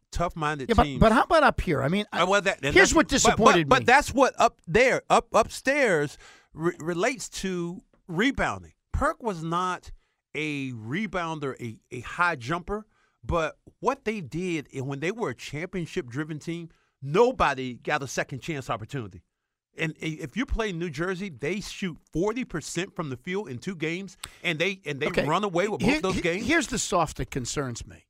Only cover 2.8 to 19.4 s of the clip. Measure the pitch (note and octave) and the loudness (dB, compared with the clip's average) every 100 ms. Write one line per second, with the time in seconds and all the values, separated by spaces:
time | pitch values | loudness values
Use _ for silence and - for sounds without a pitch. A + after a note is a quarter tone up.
2.8 | F#4 D#4+ - C4 A#3 G#3 A#3 B3 D3+ C4 | 6 6 4 4 4 6 8 6 6 6
3.8 | A#3 C4 - B3 B3 - A3+ _ - F3 | 8 6 6 4 4 4 2 _ 0 4
4.8 | B3+ D#3+ - G3 - G3 A3+ - - D4 | 6 4 4 4 4 2 2 -2 0 2
5.8 | B3 D#3+ D3 - - - _ C#3+ E3 F3 | 4 4 0 -6 -20 -20 _ -4 -4 -2
6.8 | D#3 E3+ A#3 A#3+ - - F#3+ F3+ E3+ F#3 | -6 -2 -2 -2 -10 -8 -6 -4 -6 -10
7.8 | _ _ - E3 C4 A#3 D#3 G2+ E2 _ | _ _ -10 0 0 2 -2 -4 -10 _
8.8 | _ - C#4+ D#4+ A#3+ E3+ D#3+ E3+ F#3 F3 | _ -2 -2 -2 -6 -6 -4 -2 -2 -6
9.8 | - - _ _ _ C#3+ D3+ C#3+ C3+ A#2+ | -10 -20 _ _ _ -8 -6 -6 -8 -8
10.8 | A2 D#3+ G#3+ F#3 E3 D#3 C#3+ - A#2 G#2+ | -6 -6 -4 -4 -4 -4 -6 -6 -10 -12
11.8 | _ B2+ - - F3 D#3 A#2 E3+ E3+ G#3 | _ -14 -10 0 0 0 -4 -6 -4 -8
12.8 | G#3+ _ _ _ A2+ E3+ D#3 - - _ | -10 _ _ _ -2 0 0 -4 -20 _
13.8 | G3+ C#4 G#3 A3 C3+ E3 F#3 D#3+ B2+ C3+ | -2 -2 -4 -6 -6 -6 -4 -4 -6 -8
14.8 | C3 C#3 D#3+ A3+ F3 A#2+ - D3 F3+ F#3+ | -6 -4 -4 -4 -4 -6 -10 -10 -8 -8
15.8 | D#3+ F#3+ B2+ B2 D#3 D#3 E3+ E3+ E3 _ | -6 -6 -6 -8 -8 -8 -8 -10 -10 _
16.8 | _ _ C3+ E3 A#3+ B3+ D#3+ C3+ B2+ A#2 | _ _ -2 4 4 4 0 0 -6 -8
17.8 | - D3 C#3 - D#3+ C3 - D3 B2+ A#2+ | -2 -2 -2 -6 -6 -6 -8 -8 -6 -8
18.8 | A2 C#3+ G#2 F#2 _ _ | -6 -8 -10 -12 _ _